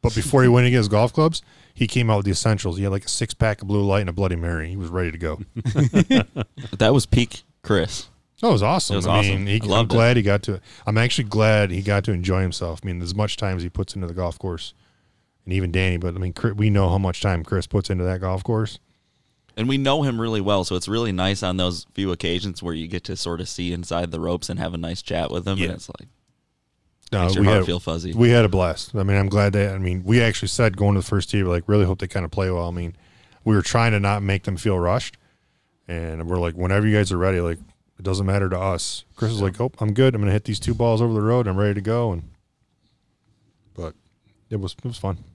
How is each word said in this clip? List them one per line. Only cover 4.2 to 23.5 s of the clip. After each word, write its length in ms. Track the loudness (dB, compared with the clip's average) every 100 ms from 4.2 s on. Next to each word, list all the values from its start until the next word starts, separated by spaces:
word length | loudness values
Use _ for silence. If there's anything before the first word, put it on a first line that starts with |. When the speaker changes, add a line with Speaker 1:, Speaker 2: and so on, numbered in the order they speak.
| -2 0
Speaker 1:
Mary. 320 | -2 -4 -6
He 80 | -8
was 140 | -6
ready 200 | -4 -4
to 60 | -4
go. 240 | -6 -6 -10
<laughs> 100 | -6 -4 0 2 2 4 2 0 -6 -10 -10 -14 0
Speaker 2:
That 140 | 4
was 140 | 4 4
peak 360 | 2 2 -4 _ _
Chris. 460 | -2 0 0 -6 -12 _ _ _
Speaker 1:
That 80 | 2
was 120 | 2
awesome. 320 | 2 0 0
Speaker 2:
It 20 | -2
was 80 | 2
Speaker 1:
I 120 | 2
Speaker 2:
awesome. 260 | 2 0
Speaker 1:
mean, 20 | 0
he, 80 | 0
Speaker 2:
I 20 |
Speaker 1:
I'm 60 | 2
Speaker 2:
loved 220 | 2 4
it. 20 |
Speaker 1:
glad 220 | 4 6 4
he 40 |
got 200 | 4 0
to, 180 | 0 -8 -8 -10 -2
I'm 120 | 0
actually 260 | 2 0
glad 460 | -2 2 4 4 2
he 100 | 0
got 240 | 0 0
to 80 | 0
enjoy 300 | -2 0 0
himself. 380 | 0 -2 -6 -6
I 40 | -8
mean, 140 | -6
as 140 | -6
much 240 | -4 -4 -2
time 180 | -4 -4
as 60 |
he 80 | -6
puts 240 | -6 -6
into 120 | -6 -8
the 60 |
golf 260 | -4 -6 -6
course, 360 | -8 -8 -12 _ _ _ _ _ _ _
and 80 | -4
even 160 | -2 0
Danny, 240 | 0 0 0
but, 160 | -4
I 40 | -4
mean, 140 | -6
Chri-, 240 | -2 -4 0
we 140 | 2
know 180 | 4 4
how 100 | 2
much 220 | 0 -2
time 240 | -2 -2
Chris 220 | -2 -4 -2
puts 240 | -2 -2
into 140 | -2
that 160 | -2 -2
golf 220 | -4 -4
course. 340 | -2 -2 -2 -8 _ _ _ _ _ _ _ -6
Speaker 2:
And 120 | -2
we 100 | 0
know 240 | 2 2
him 180 | 2 0
really 200 | -2 -2
well, 240 | 2 0
so 100 | 0
it's 140 | -4 -2
really 240 | -2 -2
nice 300 | 0 -2 0
on 140 | -2 0
those 280 | -2 -4 -10
few 160 | -6 -4
occasions 520 | -2 -2 -4 -4 -8
where 120 | -8
you 140 | -6 -6
get 160 | -8
to 120 | -8 -8
sort 240 | -6 -6
of 80 |
see 240 | -8